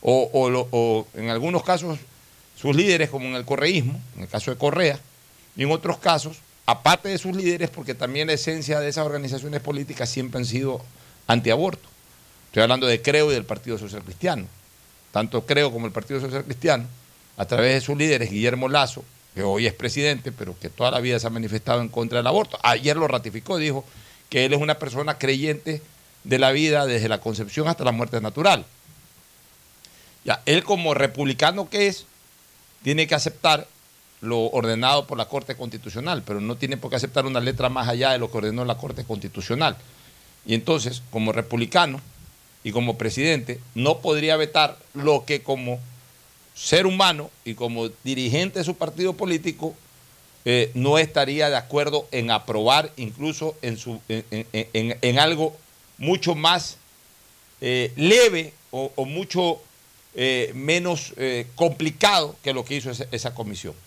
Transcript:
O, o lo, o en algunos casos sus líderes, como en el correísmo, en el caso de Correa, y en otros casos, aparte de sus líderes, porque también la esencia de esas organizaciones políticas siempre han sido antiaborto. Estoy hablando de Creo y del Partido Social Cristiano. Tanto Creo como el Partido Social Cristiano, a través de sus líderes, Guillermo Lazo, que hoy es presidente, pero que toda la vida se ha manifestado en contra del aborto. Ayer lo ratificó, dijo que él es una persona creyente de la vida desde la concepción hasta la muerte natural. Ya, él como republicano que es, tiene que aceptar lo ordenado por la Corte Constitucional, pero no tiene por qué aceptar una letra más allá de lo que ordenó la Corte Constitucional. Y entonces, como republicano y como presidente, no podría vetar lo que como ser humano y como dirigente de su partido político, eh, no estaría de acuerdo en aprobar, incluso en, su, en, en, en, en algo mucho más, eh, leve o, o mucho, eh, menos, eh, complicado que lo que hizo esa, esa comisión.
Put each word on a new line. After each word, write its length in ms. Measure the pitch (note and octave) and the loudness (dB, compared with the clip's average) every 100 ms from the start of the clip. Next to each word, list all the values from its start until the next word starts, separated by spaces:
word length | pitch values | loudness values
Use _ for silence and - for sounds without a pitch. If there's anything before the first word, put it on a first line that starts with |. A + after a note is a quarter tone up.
O, 260 | - C3 A#2 | 4 4 4
o 180 | D3 B2+ | 2 2
lo, 160 | B2+ B2 | 2 0
o 380 | A#2+ A#2 A2 G#2+ - | 0 2 2 -2 -8
en 160 | A2+ | -4
algunos 320 | A2+ D3 F3 | -2 0 -2
casos 340 | D#3+ F3+ E3+ D3+ - - - - - - | 0 0 0 -8 -10 -20 -20 -20 -20 -6
sus 200 | C#3+ C#3+ | 0 4
líderes, 340 | G3+ E3+ D3+ | 4 4 2
como 160 | C3+ B2+ | -2 -6
en 80 | |
el 120 | B2+ B2 | -6 -2
correísmo, 540 | C#3 D3+ F#3 B2 - - - | 0 2 2 0 -4 -10 -14
en 80 | |
el 40 | F#2 | -8
caso 240 | A2 A#2+ | -6 -6
de 60 | B2 | 0
Correa, 420 | C#3+ E3+ E3+ C#3 - - - - - - | 0 2 2 0 -8 -20 -20 -20 -18 -4
y 60 | |
en 100 | C3+ | -2
otros 280 | D#3+ E3+ E3+ | 0 -2 0
casos, 380 | - D#3+ D3+ D#3+ - _ - | 2 2 0 -12 -20 _ 0
aparte 440 | A#2+ - F3+ G3+ | 2 4 4 2
de 100 | F#3+ | -4
sus 160 | F#3+ F#3 | -4 -2
líderes, 340 | F3+ F3 E3 | 0 0 -2
porque 240 | - B2+ | -6 -8
también 320 | A#2+ B2+ C3+ D#3 | -4 -4 -2 0
la 80 | |
esencia 460 | D3+ D#3+ D#3+ C#3+ D3+ | 0 0 -4 -2 -2
de 100 | D3 | 0
esas 160 | D3 D3+ | -2 -2
organizaciones 560 | D3 C#3 C3+ C#3 D3 | -2 -4 -6 -4 -6
políticas 480 | C#3+ C#3+ C3+ - A#2+ | -4 -6 -6 -6 -4
siempre 300 | B2+ B2+ B2+ | -4 -4 -4
han 60 | B2 | -2
sido 360 | A#2+ C3+ B2+ - - - - - | -2 -2 -4 -8 -20 -20 -20 2
antiaborto. 600 | A#2 - A2+ F#3 - - - - - - - - | 2 4 2 2 -4 -14 -20 -20 -20 -20 -20 -6
Estoy 160 | - | 2
hablando 240 | A2+ B2+ B2+ | 4 4 4
de 160 | A#2 | 2
Creo 260 | A#2 D3 D3+ | 4 4 4
y 60 | C3+ | 2
del 100 | F#2+ | -2
Partido 320 | G#2 - A2 | -8 -6 -8
Social 240 | G#2 G#2 | -6 -12
Cristiano. 460 | F#2+ F2 F3+ D3 F2+ - - _ _ _ _ | -12 -6 -4 -2 -6 -16 -20 _ _ _ _
Tanto 340 | G2+ A2 A#2+ - | -2 0 -2 2
Creo 260 | C#3+ C#3+ | 2 2
como 140 | A#2 A2+ | 0 -4
el 60 | |
Partido 280 | G#2 G#2+ C#3 | -6 -6 -6
Social 240 | C3 C3+ | -4 -6
Cristiano, 440 | C#3 B2+ E3 C3+ A#2+ - - - - - | -6 -2 2 2 0 -12 -20 -20 -20 -8
a 80 | G2 | -2
través 300 | A#2+ A#2+ C3+ | 2 4 4
de 60 | |
sus 140 | B2+ C#3+ | 0 0
líderes, 360 | D#3 C3+ A2+ | 2 2 0
Guillermo 360 | G2+ A#2 B2 C3 | 0 0 0 2
Lazo, 380 | C#3+ C3 - - - - - | 2 2 -2 -16 -20 -16 -4
que 80 | |
hoy 240 | G2 G2+ A#2 | 0 2 0
es 60 | |
presidente, 580 | - B2 C3+ D3 C#3 B2+ | 0 -6 0 0 0 -6
pero 260 | A#2+ F#2 F2 | -10 -12 -10
que 100 | F2+ | -14
toda 200 | - B2 | -2 0
la 100 | B2+ | 0
vida 200 | B2 A#2+ | 0 -2
se 80 | A#2 | -2
ha 20 | |
manifestado 520 | A#2 A2+ G#2+ A#2 A#2+ | -4 -4 -4 0 0
en 80 | A#2 | 0
contra 280 | A#2 A#2 A#2+ | -4 -2 0
del 80 | A#2+ | 2
aborto. 320 | F3 G#3+ - | 2 0 2
Ayer 340 | A#2+ A#2 C3+ D3+ | 2 4 2 2
lo 100 | D#3 | 2
ratificó, 500 | B2+ A#2 G#2 G#2+ F#3 | 0 -4 -12 -4 -2
dijo 280 | D#3 C3+ - - - - - | 0 -4 -8 -20 -20 -20 -4
que 160 | C3 C3 | 0 2
él 80 | |
es 60 | C#3+ | 2
una 200 | D3+ D3+ | 0 -2
persona 400 | C#3+ B2 B2 D3 | -2 -4 -4 -2
creyente 640 | C3+ C3+ D3+ D3+ D#3+ D3+ - - _ - | 0 0 0 -4 -4 -8 -10 -20 _ -20
de 160 | - C3 | -2 4
la 120 | C3 | 4
vida 360 | C#3 D#3 D3 C#3 | 4 4 4 2
desde 220 | A#2+ A2 | 0 0
la 120 | G#2+ | -2
concepción 460 | - G#2+ G#2 - D#3 | -2 -6 -6 -2 -2
hasta 160 | E3 | 0
la 80 | B2+ | 0
muerte 300 | A2+ A#2+ A#2 | 0 -2 -2
natural. 440 | G#2+ A#2+ F3+ D#3 F2+ - - - - - _ _ - _ - _ - - - - - | -4 2 4 4 0 -20 -20 -20 -20 -20 _ _ -20 _ -20 _ -20 -20 -20 -16 -6
Ya, 160 | G#2+ - | -4 2
él 160 | D#3 | 2
como 320 | F#3 G3+ E3 C#3 | 2 0 2 2
republicano 760 | C#3 C3 C#3+ B2+ D3+ F#3 F#3 | 0 0 -2 2 2 2 -4
que 160 | G#3 G3+ | 0 0
es, 220 | F#3+ - - _ _ _ - _ _ | 0 -14 -20 _ _ _ -20 _ _
tiene 240 | - D3 D#3 | -2 2 2
que 80 | |
aceptar 540 | D3+ C3+ - E3+ D3+ - - _ _ _ _ | 2 0 0 2 2 0 -20 _ _ _ _
lo 240 | A2+ A#2 A2+ | -2 0 2
ordenado 540 | C3 A#2 A2+ B2 C#3+ C#3 | 2 0 2 2 2 0
por 120 | C3+ | -6
la 80 | F#2 | -4
Corte 320 | C#3 B2 B2+ | -6 -8 -10
Constitucional, 640 | B2 A2 A2+ A2 D3 E3 - | -10 -10 -12 -8 -4 -6 -4
pero 140 | G#2 | -6
no 160 | G#2 B2 | -4 -4
tiene 220 | C#3 C3+ | -4 -6
por 120 | C3 | -4
qué 60 | C3 | -4
aceptar 300 | C3+ C3+ C3+ | -2 -2 0
una 160 | C3 | 0
letra 260 | A#2+ A#2+ B2 | -2 -2 -2
más 220 | C3 A#2 | -2 -2
allá 220 | A#2+ C3+ | 0 2
de 80 | B2+ | 0
lo 120 | A2+ | -2
que 60 | A2+ | -2
ordenó 260 | G#2+ A#2 | -2 -2
la 140 | B2 A#2 | -4 -4
Corte 260 | C3 - | -6 -10
Constitucional. 720 | - G#2+ G2 - F2+ A#2+ D#3 - - - - - - - - | -8 -8 -8 -10 -6 0 0 -2 -14 -20 -20 -20 -20 -20 -2
Y 80 | |
entonces, 500 | A2+ A#2 D#3+ B2 B2 - | -2 2 0 0 -8 -8
como 220 | A2+ A2 | -4 -2
republicano 680 | A2 A2+ A#2 A#2 F#3 E3+ C3 - - - - - - | -2 -2 -2 0 2 2 0 -12 -20 -20 -20 -20 -12
y 80 | A2 | -6
como 260 | G#2+ A#2+ A#2 | -2 -2 -2
presidente, 600 | A2 A#2+ D3 D#3 B2 B2 - A2+ | -2 0 0 0 -2 -10 -10 -2
no 220 | C3 E3 | 0 0
podría 400 | F3+ D3+ D#3 D#3 | 0 0 2 2
vetar 400 | D#3 D#3 D3 - - | 2 2 2 0 -14
lo 320 | C#3 C#3+ C#3+ B2+ | -2 2 2 2
que 180 | C#3+ | -4
como 340 | C3+ C3+ B2 B2 - - - - - _ _ - | -2 -4 -4 -8 -10 -20 -20 -20 -20 _ _ -12
ser 300 | - E3 F#3+ | 2 4 4
humano 460 | F#3 F#3+ D#3 D3 - | 4 4 2 -6 -12
y 120 | - A2+ | -12 -6
como 340 | A#2+ A#2 A#2 A2+ C3 | -4 -2 -4 -6 -6
dirigente 540 | C3 B2+ C3+ F#3 F#3+ | -2 0 0 0 -2
de 60 | E3 | -4
su 120 | F3+ | -4
partido 340 | D#3 D#3 F#3 | -6 -2 -2
político, 640 | F#3 G3 E3+ E3+ D#3 D#3+ - - - - - _ - - | -2 -2 -2 -2 -6 -8 -10 -20 -20 -20 -20 _ -10 0
eh, 260 | B2 A#2 | 2 2
no 260 | B2 C3 D3+ | 0 2 4
estaría 500 | D#3 D3+ C#3 C#3+ D3 | 4 2 0 2 2
de 80 | C3+ | 0
acuerdo 500 | B2 C#3 D3 D3 D3 | 0 -2 0 -2 -4
en 200 | C3 A#2 | -4 0
aprobar, 600 | A2 - A2 A2 C#3 D#3 - | 0 0 0 4 4 2 -6
incluso 600 | A#2 A#2+ D3 D3+ D#3+ D#3 | -10 -6 -6 -4 -6 -6
en, 160 | B2+ A2+ | -8 -8
su, 220 | B2 A2+ - | -8 -12 -6
en, 160 | A2 G#2 | -6 -4
en, 160 | G#2+ A2+ A2 A2+ | -8 -6 -6 -4
en, 260 | A2+ A2+ A#2+ | -2 -2 0
en 180 | B2 B2 | 0 4
algo 380 | D#3 E3 D#3 D#3 - _ - - | 2 2 -2 -4 -20 _ -20 -8
mucho 360 | C#3 F#3 E3+ | -2 0 0
más, 440 | D#3+ D#3+ F3 - - _ _ _ _ _ _ _ _ | 2 4 2 0 -12 _ _ _ _ _ _ _ _
eh, 320 | B2+ B2+ B2 B2+ | -2 0 0 0
leve 560 | D#3+ A3+ A#3+ F3+ D#3+ - _ | 6 8 8 4 -6 -12 _
o, 220 | B2+ C3+ - | -8 -6 -4
o 80 | |
mucho, 580 | C3+ D#3 G3 F3+ F3 E3 - _ _ _ _ - | -4 -4 -4 0 2 0 -6 _ _ _ _ -2
eh, 380 | B2+ C3 A2+ A2+ | 0 2 0 -4
menos, 580 | C3+ E3+ F3+ E3+ - - | 0 0 0 -4 -6 -6
eh, 280 | C3 B2 A#2+ - | -4 -4 -6 0
complicado 840 | E3+ C#3+ D#3 D#3 G3+ G3 D3 - | 0 2 -4 2 4 4 0 -4
que 120 | - | -4
lo 100 | C3 | -4
que 120 | B2 C#3+ | -4 -6
hizo 140 | B2+ | -6
esa, 160 | B2 C3 | -8 -8
esa 240 | B2 C3 A#2+ | -6 -6 -8
comisión. 400 | G#2+ G2 F#2 D#2 | -8 -8 -12 -14